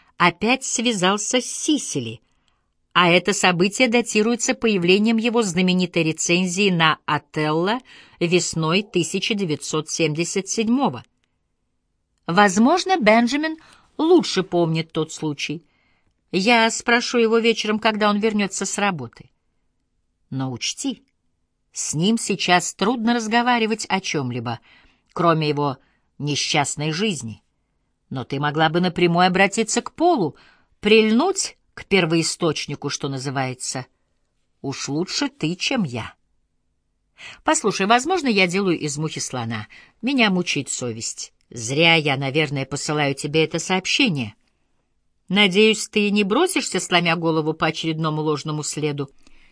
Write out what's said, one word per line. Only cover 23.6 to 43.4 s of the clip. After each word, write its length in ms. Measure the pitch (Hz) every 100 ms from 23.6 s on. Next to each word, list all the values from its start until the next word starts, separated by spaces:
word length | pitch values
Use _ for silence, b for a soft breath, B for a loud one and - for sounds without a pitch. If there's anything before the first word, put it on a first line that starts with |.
| 220 220 -
о 120 | 190
чём-либо, 580 | - 151 127 120 120 113 b b b b b
кроме 360 | - 170 160 151
его 300 | 143 143 127 _ _ _ -
несчастной 720 | 147 135 - 156 139 147 156
жизни. 520 | 156 220 143 117 - _ _ _ _ _ _ _
Но 140 | 135
ты 160 | - 139
могла 300 | 147 147 160
бы 100 | 170
напрямую 460 | 180 175 175 170 185
обратиться 520 | 185 196 226 220 247
к 100 | -
Полу, 440 | - 339 294 151 b b b b _
прильнуть 760 | 208 220 220 226 370 381 - - _
к 100 | - -
первоисточнику, 1040 | 196 160 170 160 - 170 143 - 147 143
что 180 | - 139
называется. 800 | 135 139 135 127 123 - 135 - _ _ _ _ _ _ _
Уж 260 | 139 131 -
лучше 400 | 147 185 - 277
ты, 260 | - 160
чем 300 | 180 - 262
я. 300 | 156 120 - - _ _ _ _ _ _ _ _ _ B B B
Послушай, 420 | - - 208 - 196
возможно, 400 | 247 294 370 269
я 200 | 196 180
делаю 300 | 190 190 156
из 200 | 147 139
мухи 220 | 156 139
слона. 480 | - 127 113 113 - B B _
Меня 280 | 240 269 214
мучает 380 | 180 175 147 -
совесть. 640 | - 123 113 - - - _ _
Зря 440 | 117 110 139 170
я, 220 | 165 147 135
наверное, 500 | 139 151 147 139 135
посылаю 480 | 143 - 151 139
тебе 300 | 139 147 160